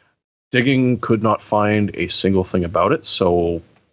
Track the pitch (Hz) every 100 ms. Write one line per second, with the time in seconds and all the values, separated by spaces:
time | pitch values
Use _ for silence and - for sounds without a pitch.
0 | _ _ _ _ _ 123 123 131 127 120
1 | - 113 110 104 - 104 104 107 101 -
2 | 87 - 98 95 90 95 85 85 95 160
3 | - - 90 87 85 85 - _ _